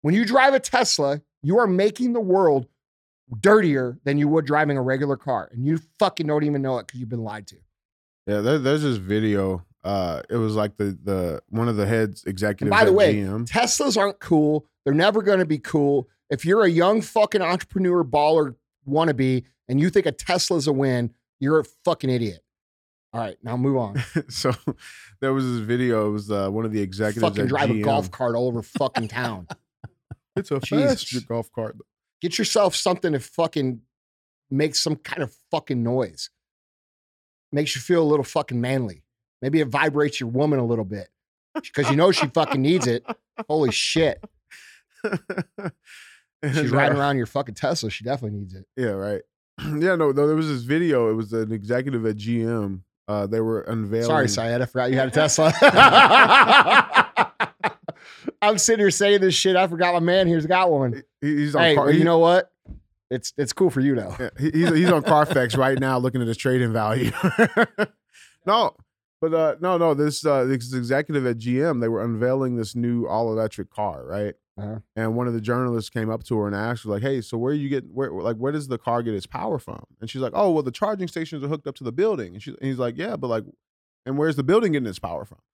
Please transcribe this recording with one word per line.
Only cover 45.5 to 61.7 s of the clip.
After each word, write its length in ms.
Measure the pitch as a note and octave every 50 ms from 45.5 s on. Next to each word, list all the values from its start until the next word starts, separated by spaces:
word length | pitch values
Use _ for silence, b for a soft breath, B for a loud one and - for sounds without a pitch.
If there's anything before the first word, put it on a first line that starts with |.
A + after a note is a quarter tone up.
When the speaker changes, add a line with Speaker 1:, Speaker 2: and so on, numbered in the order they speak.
| _ - G3+ E3+ _ _ B B B B B B B B B B _ _
Speaker 2:
And, 140 | - C#3+ C3
Speaker 1:
She's 140 | D#3 D3 A#2+
riding 260 | A#2+ C#3 C#3+ D3 C#3
Speaker 2:
uh, 40 | C#3+
Speaker 1:
around 160 | C#3 C#3+ C#3
your 80 | C3 A#2
fucking 300 | - - C#3 C#3 A#2+ G2+
Tesla. 340 | - - C3+ E3+ - - G#2+
She 160 | - - G#2+
definitely 340 | A#2+ C#3 C3 B2+ G#2+ G#2 G2+
needs 140 | G2+ F#2 F#2
it. 120 | F#2+ F#2+ _ _
Speaker 2:
Yeah, 140 | C3 B2+ A2
right. 300 | G2 G2 F#2+ G#2 G#2 F#2 - _ _ _ _ _ _
<clears throat> 40 | -
Yeah, 340 | - D3+ D3+ D3 E3 F#3+ F#3
no, 140 | E3 D#3 C#3+ C3+
no, 120 | C#3+ C#3+
there 120 | D3+ D#3
was 100 | D#3 D#3+
this 140 | D3+ C#3+ B2+
video. 480 | A#2 B2 D3 E3 F3 E3 C#3+ B2 A#2 A2
It 40 | G#2+
was 180 | A2+ A2 G2+ A2+
an 180 | A2+ A2 G#2+
executive 540 | A2+ G#2+ G2+ G#2 B2 B2 C3 C#3+ C3 A#2 A2
at 100 | A2 G#2
G 280 | G#2 G#2 A#2 A#2 A#2 A2+
M. 420 | A2+ A#2+ A2+ G#2 G2 F#2+ F#2 _ _ _ _ _ -
Uh, 180 | G#2 G#2 G2+
they 140 | G2 A2 A2+
were 200 | A2 A2+ A2+ G#2
unveiling 440 | - - A#2 A2+ G#2+ G2+ A2 A2+ A#2
Speaker 1:
Sorry, 220 | D3+ D#3+ D3+ C3 A2
Syed, 320 | G2+ A#2+ A2+ A#2 A#2 B2
I 40 | B2+
forgot 240 | A#2+ - B2+ B2 B2+
you 80 | C3
had 120 | C3 C3 C3
a 20 |
Tesla. 400 | - D3+ D#3 D3+ - - D#3+ D#3+ - -
<laughs> 1500 | C4 C#4+ F#3 G#3+ C4+ C4+ - B3+ C#4 - G#3+ C4 C4 - A3 C#4 A#3+ - B3 C#4+ - - A#3+ C#4 - - - C4 - - _ - - - _ _ - - _ _ - G3+ - _ _ - - B B B B B B B - _
I'm 160 | G#3 G#3 G#3+
sitting 220 | F#3+ - - A3+ G#3+
here 120 | G#3 G3
saying 280 | - - G3+ G3+ G#3 G3+
this 140 | F#3+ F#3 D#3+
shit. 200 | - - F#3+ F#3
I 100 | F3+ F#3+
forgot 260 | F3 E3+ E3 F3+ F3 F3
my 60 | E3+
man 280 | E3 F3 F3+ F#3+ F#3+
here's 180 | E3+ E3+ D#3+ D3+
got 260 | D#3+ F#3 F#3 F#3 F3+
one. 320 | D#3 C#3 C3 B2 A#2 C#3 - _ _ _
Speaker 2:
He, 160 | - D3 D3+
he's 180 | C#3+ D3 D3 C#3+
on 60 | E3
Speaker 1:
Hey, 140 | E3+ E3